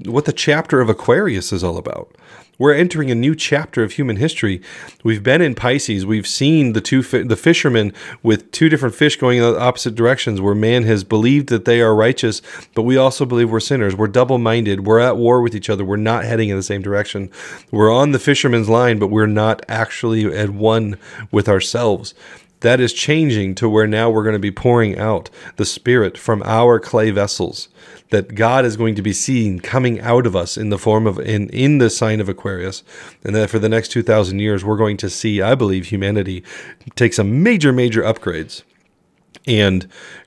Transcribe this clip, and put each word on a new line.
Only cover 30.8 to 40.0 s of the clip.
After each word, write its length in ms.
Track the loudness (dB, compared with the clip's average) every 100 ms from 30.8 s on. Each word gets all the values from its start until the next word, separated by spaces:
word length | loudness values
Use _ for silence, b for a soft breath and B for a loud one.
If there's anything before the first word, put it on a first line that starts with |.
| 0 2 0
of, 100 | -2
in, 320 | -4 -4 -4
in 300 | 0 2 4
the 100 | 2
sign 300 | 2 -2 -2
of 100 | -4
Aquarius. 540 | -6 -8 -8 -10 -12 _ B B B
And 120 | -4 -2
that 140 | 0
for 80 | 0
the 100 | 0
next 200 | 0 -2
two 160 | -4
thousand 340 | 2 2 2 -2
years, 260 | -2 -2
we're 140 | -2 0
going 200 | 0 -2
to 120 | -6
see, 320 | -6 -4 0
I 140 | 0 2
believe, 320 | 0 -2 -4
humanity 560 | -4 -2 -2 -4 -8 B B B B B
take 200 | 0 0
some 280 | 2 0 2
major, 320 | 2 4 2
major 300 | 2 0 0
upgrades 580 | -2 -4 -6 -8 -10 -16 _ _ _ _ _ _ _ -14 -2
and 400 | 2 2 2 -4 B